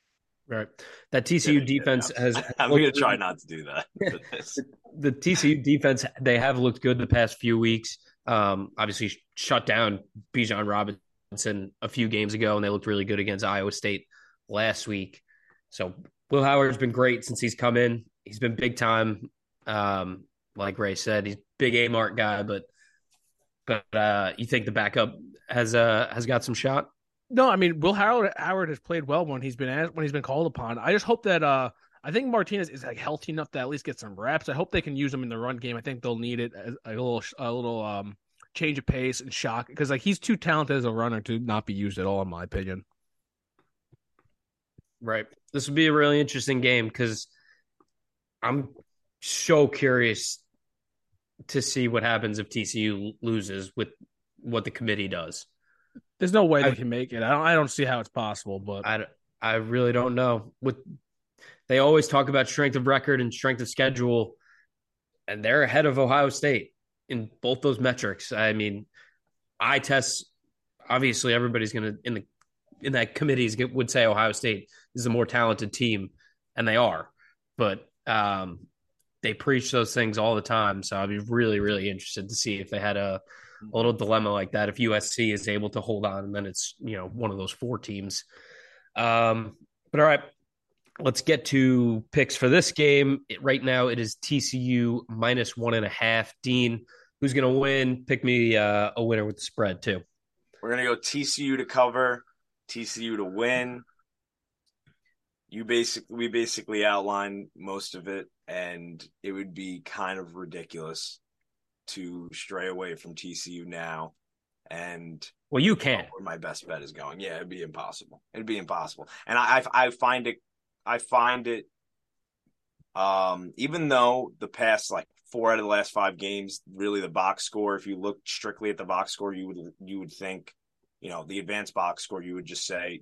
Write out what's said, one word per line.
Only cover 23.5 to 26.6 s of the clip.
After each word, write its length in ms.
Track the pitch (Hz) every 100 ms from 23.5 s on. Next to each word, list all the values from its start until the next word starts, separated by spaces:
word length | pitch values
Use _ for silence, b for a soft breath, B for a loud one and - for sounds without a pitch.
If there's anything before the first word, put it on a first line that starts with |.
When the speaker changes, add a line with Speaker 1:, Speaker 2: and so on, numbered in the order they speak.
| _ -
Speaker 1:
but, 180 | 110 -
uh, 380 | 110 107 101 95 85
you 80 | 117
think 180 | 127
the 80 | 107
backup 420 | 107 104 123 107 - - - _
has, 240 | 120 113
uh, 340 | 120 117 110 120
has 140 | 117
got 180 | 120 123
some 120 | -
shot? 340 | 117